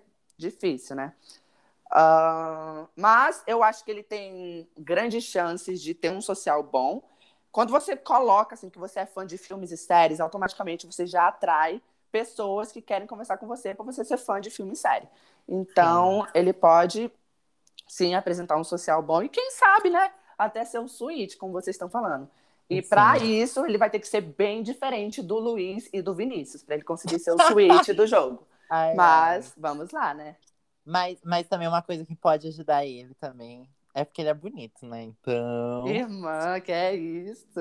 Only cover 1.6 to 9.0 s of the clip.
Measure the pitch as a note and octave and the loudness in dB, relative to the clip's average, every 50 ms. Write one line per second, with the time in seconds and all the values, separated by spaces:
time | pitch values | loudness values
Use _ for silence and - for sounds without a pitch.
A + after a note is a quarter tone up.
1.6 | _ _ _ _ _ - - - D#3+ D#3+ D#3+ D#3+ D#3+ D#3+ D#3+ D#3+ E3 D#3+ D#3+ D#3 | _ _ _ _ _ 2 4 6 8 8 8 6 4 2 0 -2 -6 -8 -8 -10
2.6 | D#3 D#3+ D#3 D#3 D#3+ - - - G3 G#3+ A3+ A#3+ C4+ D#4 F4+ - - - A3+ A#3 | -12 -12 -12 -14 -16 -16 -8 0 4 4 6 6 4 2 0 -4 -4 -2 2 4
3.6 | A3+ A3 A3+ - - - G#3+ G#3 G3+ - G#3+ G#3 G3 F#3+ F#3 F#3 F3+ F3 E3+ E3+ | 4 2 2 0 -8 -10 -10 -10 -10 -12 -12 -12 -12 -12 -14 -14 -12 -12 -12 -14
4.6 | E3 _ _ - D#3 D3 E3+ F3+ A3+ A#3+ A3 A#3 A#3 - - F#3 F3 E3+ E3+ F3+ | -16 _ _ -12 -4 -2 -2 0 0 -2 -4 -6 -6 -4 -2 -2 -2 -2 -4 -6
5.6 | - - F#3 F3+ D3+ D#3 E3+ - - E3 F#3 G3 A3 - F#3+ F#3+ - F3 D3 D3+ | -8 -8 -10 -10 -8 -10 -8 -4 -4 -4 -4 -4 -6 -8 -8 -6 -2 -2 0 -2
6.6 | D3 C#3 - C3 B2+ C#3 F#3 C4+ - _ _ _ _ _ _ _ _ _ - A3 | -2 -2 -2 -2 -2 -2 -4 -6 -10 _ _ _ _ _ _ _ _ _ -2 -2
7.6 | A#3+ G#3+ A#3+ D4 C#4+ F#4 C#4 C4+ - - B3+ B3 C4 A3+ G3 G3+ A3 - - A#3 | 0 2 2 0 0 0 -8 -6 -2 2 2 4 4 6 4 4 4 0 -4 -18
8.6 | - F#3 - F#3 F3 F#3 - G3 | -18 -18 -16 -14 -14 -10 -8 -8